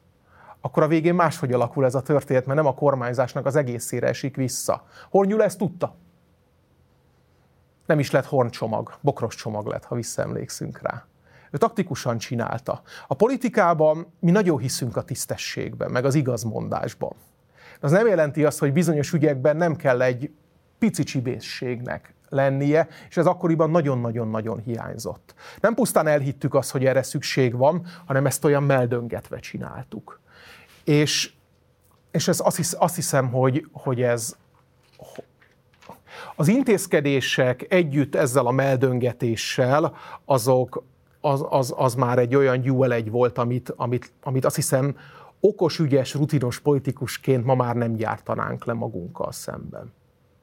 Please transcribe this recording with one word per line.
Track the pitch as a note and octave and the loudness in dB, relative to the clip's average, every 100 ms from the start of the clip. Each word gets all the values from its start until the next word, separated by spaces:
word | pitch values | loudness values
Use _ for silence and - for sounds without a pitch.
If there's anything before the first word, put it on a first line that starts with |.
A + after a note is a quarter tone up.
| _ _ _ _ - - | _ _ _ _ -20 -10
akkor | - - | -2 2
a | D3+ | 2
végén | E3 E3 F3 | 4 2 4
máshogy | E3 - C3 | 2 0 -2
alakul | B2 A#2+ C#3+ C3 | 0 0 2 0
ez | C3 | 0
a | |
történet, | - C#3+ - C3 C3+ | 0 0 2 0 2
mert | C#3+ | 0
nem | D3 | 2
a | |
kormányzásnak | B2+ C#3+ C3+ A#2+ B2 B2+ C#3+ C3+ | 2 2 2 -2 -2 -2 -2 0
az | D3 | 0
egészére | B2+ A#2 - B2 B2 | -2 -6 -6 -2 -2
esik | B2 C3+ C3+ | -2 -6 -4
vissza. | B2+ - - - - - - | -4 -4 -4 -4 -6 -20 0
Hornyul | F#3+ G3 G#3+ | 2 2 2
ezt | G#3 - | 0 0
tudta. | F#3 - C3 - _ _ _ _ _ _ _ _ _ _ _ _ _ _ _ _ _ _ - | -4 -4 -8 -8 _ _ _ _ _ _ _ _ _ _ _ _ _ _ _ _ _ _ -2
Nem | D3+ | 0
is | C3 | 2
lett | C#3+ - | 0 0
horncsomag, | C#3 A#2 - A2+ A2 A#2 - | 0 0 -2 -6 -6 -8 -4
bokros | C#3+ - A2 - | -4 -2 -6 -6
csomag | A#2+ G#2+ A2 | -8 -6 -6
lett, | - - | -8 -6
ha | B2 | -8
visszaemlékszünk | A2+ - - - - - - - | -6 -6 -4 -6 -8 -10 -10 -8
rá. | - - - _ _ - - | -8 -8 -12 _ _ -20 -10
Ő | C#3+ | -2
taktikusan | A3+ - - C3 B2+ A#2 | 0 0 -4 -4 -4 -4
csinálta. | - A#2 - A#2+ - - - - - | -4 -4 -4 -6 -6 -8 -10 -18 -8
A | |
politikában | C#3 A#3 C4+ A#3+ A3 F3 D#3+ D#3 D#3 E3 - | 0 0 0 -2 2 2 4 2 2 -6 -2
mi | E3+ | 2
nagyon | G3+ F3+ C#3 | 4 4 0
hiszünk | B2 - B2 B2+ | -2 -4 -6 -6
a | |
tisztességben, | - - - A2 - - - A#2 - | -8 -10 -8 -8 -8 -8 -8 -6 -4
meg | B2+ C3+ | 0 2
az | D3 | 2
igazmondásban. | B2+ A#2 A2+ A#2 G#2+ - B2+ - - - _ _ _ _ - - | 0 -2 -4 -6 -6 -6 -6 -8 -10 -10 _ _ _ _ -20 -6
De | C#3 | 2
az | |
nem | F#3 A#3 | 4 4
jelenti | F3 D3 D3 D3 | 4 2 2 0
azt, | - | 2
hogy | C#3+ | 0
bizonyos | C#3+ E3+ D3 C3+ | 2 2 0 0
ügyekben | E3 D3+ C3+ D3+ D3+ | 2 2 2 0 2
nem | F3 C#3+ | 0 0
kell | C#3+ B2 | 0 2
egy | B2+ B2 C#3+ _ _ _ _ - | 2 0 -8 _ _ _ _ -2
pici | A3 - | -2 0
csibészségnek | C#3 C#3 B2 A2+ - - B2+ A#2+ B2 - - _ - | -2 -2 -4 -6 -10 -8 -6 -6 -6 -8 -10 _ -6
lennie, | C#3 C#3 C#3 C#3+ D3+ D#3 - - | 0 0 2 2 2 0 -6 -6
és | F3 | 0
ez | E3+ | 2
akkoriban | F3 F3 E3 D#3 | 2 0 2 2
nagyon-nagyon-nagyon | F3 C#3+ B2+ A#2 A#2 A2 A2 G#2+ A2 | 2 2 -2 -2 -4 -4 -4 -6 -8
hiányzott. | A#2 A2+ F#2+ F#2+ G2+ - _ - - - | -6 -8 -8 -10 -10 -12 _ -20 -20 -2
Nem | G#3 | 0
pusztán | A#3 A3 F#3+ D#3 | 2 2 2 2
elhittük | D3 C#3 - C#3+ | 2 0 -4 0
azt, | C#3 - | 0 0
hogy | C#3 C3 | 0 2
erre | C3 | 2
szükség | C3 D3 - - B2+ A#2+ | 0 -6 -4 0 2 4
van, | C#3 E3+ F3 - - | 2 2 -6 -16 -2
hanem | C3+ C#3 | 0 2
ezt | - | 2
olyan | D3+ C#3 | 2 2
meldöngetve | C#3+ C3+ B2 B2 A#2 F#2+ - - | 4 4 2 -2 -4 -8 -8 -12
csináltuk. | - - B2 - C3 - - - _ - - - - - | -10 -12 -10 -12 -14 -14 -16 -20 _ -20 -20 -20 -20 -8
És, | - D3 D3 - - _ _ _ _ _ _ _ _ | 2 4 4 0 -4 _ _ _ _ _ _ _ _
és | E3+ - | -2 0
ez | E3 | 2
azt | G3 F3+ | 0 0
hisz-, | - F3 | -4 0
azt | F3+ - | -2 -2
hiszem, | - C#3+ C3 | 0 0 2
hogy, | B2+ C3 C#3+ - | 2 2 0 -6
hogy | - C#3 B2 | -8 -4 0
ez, | B2 A#2+ A2+ - _ _ _ _ _ _ - - - _ _ _ _ _ - - _ - - - | 0 0 -4 -12 _ _ _ _ _ _ -20 -20 -20 _ _ _ _ _ -20 -20 _ -18 -14 0
az | D#3 | 4
intézkedések | B3+ C4 F#3+ - E3 C#3+ C#3 - - B2+ B2 - | 4 4 2 2 0 2 0 0 0 2 0 0
együtt | F#3 D#3 C#3+ B2+ - | 2 2 0 0 2
ezzel | C#3+ C3+ B2 | 2 2 2
a | |
meldöngetéssel, | C3+ C3+ C3 C3 B2 B2 - A#2+ A2 - - B2+ C#3+ D#3+ - - - - | 2 2 2 2 2 -2 -2 -2 -2 -4 0 4 4 2 -4 -18 -14 0
azok, | C3+ A#2+ B2+ B2+ - - _ _ _ | 0 4 2 2 -6 -12 _ _ _
az, | D3+ C3+ D#3 | -2 0 0
az, | C#3+ B2+ - | 0 0 0
az | C3 A#2+ | 0 2
már | B2 B2 | 2 2
egy | A#2+ C#3 | 4 4
olyan | C3+ B2+ B2+ | 4 2 2
U | B2+ | 2
L | B2+ | 2
egy | A#2 G#2+ | 2 -2
volt, | A#2+ A#2+ B2+ | 0 0 0
amit, | A#2+ B2+ B2+ - | -2 -2 -6 -6
amit, | B2 B2 - _ | -4 -4 -6 _
amit | C#3+ C3 C#3+ | -4 -2 0
azt | - | -2
hiszem | - C3 C#3+ - - - - - | 0 0 0 -4 -14 -20 -20 0
okos, | G3+ G3+ D#3+ - | 2 2 -2 0
ügyes, | D3+ C3+ B2 | 2 2 0
rutinos | C#3+ D3+ D3 B2 - | -2 0 0 -2 -2
politikusként | D3 C#3+ C3+ - A#2 - - B2+ A#2+ | 0 0 0 -6 -8 -6 0 0 2
ma | B2+ | 2
már | A#2+ A#2+ | 2 0
nem | A#2 G#2+ | -2 -2
gyártanánk | G#2+ G#2+ - A2 G#2+ B2 - | -2 -4 -4 -4 -4 -6 -6
le | |
magunkkal | A#2 A#2 A2 F2 - - | -6 -6 -8 -12 -8 -8
szemben. | - - - - - A#2+ _ _ _ _ _ | -8 -12 -12 -12 -14 -16 _ _ _ _ _